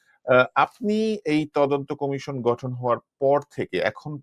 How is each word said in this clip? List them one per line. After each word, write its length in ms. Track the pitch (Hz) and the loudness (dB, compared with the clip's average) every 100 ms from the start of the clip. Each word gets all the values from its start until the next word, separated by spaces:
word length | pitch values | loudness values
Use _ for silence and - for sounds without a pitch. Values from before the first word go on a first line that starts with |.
| _ _ - | _ _ 2
আহ, 180 | 127 127 | 4 4
আপনি 640 | - 147 - 208 214 220 214 | 2 0 -2 -2 0 0 -2
এই 240 | - 151 151 | -2 -2 0
তদন্ত 380 | - 143 143 139 | 0 0 0 -4
কমিশন 500 | 143 139 139 139 139 | -6 -6 -6 -8 -4
গঠন 300 | 117 120 131 | -2 -2 -4
হওয়ার 260 | 123 123 117 - _ | -6 -2 -2 -4 _
পর 200 | 135 143 139 - | 0 2 0 -8
থেকে 220 | 107 90 | -4 -2
এখন 400 | 85 - 147 147 | -2 -4 -8 -12